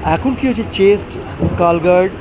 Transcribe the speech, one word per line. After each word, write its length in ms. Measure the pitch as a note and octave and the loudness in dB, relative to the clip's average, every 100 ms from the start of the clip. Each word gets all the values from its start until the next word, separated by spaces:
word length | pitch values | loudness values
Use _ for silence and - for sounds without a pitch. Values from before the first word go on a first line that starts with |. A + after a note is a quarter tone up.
এখন 320 | - E3 C4 C4 | 0 0 -2 -2
কী 60 | C4 | -2
হচ্ছে, 160 | A3 A3+ | -2 -4
চেস্ট, 360 | - F#3+ G#3 - - - - | 2 4 4 0 -12 -12 -4
স্কাল 360 | - - E3+ E3+ | -4 0 0 2
গার্ড 320 | E3+ F3+ F#3 - | 2 2 2 -4